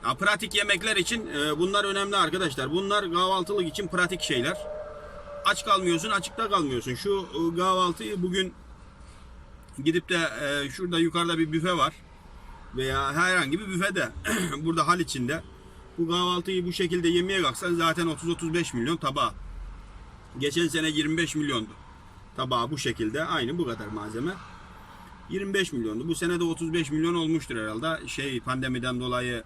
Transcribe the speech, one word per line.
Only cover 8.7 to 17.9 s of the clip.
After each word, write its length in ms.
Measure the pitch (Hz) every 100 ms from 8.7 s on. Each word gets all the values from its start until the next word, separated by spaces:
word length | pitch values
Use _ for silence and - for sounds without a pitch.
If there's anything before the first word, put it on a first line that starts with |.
| - - - - - - - - - - -
gidip 260 | 143 175 -
de, 100 | 175 160 113
e, 280 | 143 143 143
şurada 300 | 127 180 170
yukarıda 380 | 170 170 170 165
bir 140 | 160
büfe 260 | 160 180 175
var. 160 | 143 - - - - - - - - 127
Veya 380 | 131 135 139
herhangi 460 | 147 180 185 139 165
bir 80 | 202
büfede, 440 | 180 196 190 120 - - 214
<clears throat> 220 | 175 143
burada 300 | 160 165 151
hal 120 | 180
içinde. 440 | 208 135 123 143 - - - - - -
Bu 140 | 165
kahvaltıyı 540 | 175 180 180 175 185 175
bu 80 |
şekilde 340 | 170 180 180 170
yemeye 340 | 175 185 196
kalksan 340 | 160 - 180 170
zaten 320 | 165